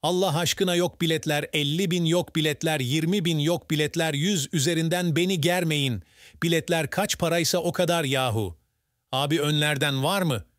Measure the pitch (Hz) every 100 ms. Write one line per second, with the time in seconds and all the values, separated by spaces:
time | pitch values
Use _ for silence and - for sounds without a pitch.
0 | 151 180 190 151 170 - 190 175 175 -
1 | 165 160 156 147 147 151 147 156 190 180
2 | 165 170 - - 156 147 160 156 127 151
3 | 160 202 170 160 147 170 - 151 151 165
4 | 160 143 165 202 135 170 139 165 165 175
5 | 180 156 180 190 156 180 165 151 139 110
6 | - _ - - 170 165 156 165 151 -
7 | 202 - 170 170 165 180 165 - 175 170
8 | 147 135 131 110 98 82 _ _ _ _
9 | _ 131 143 160 147 151 147 147 147 139
10 | 139 196 180 120 -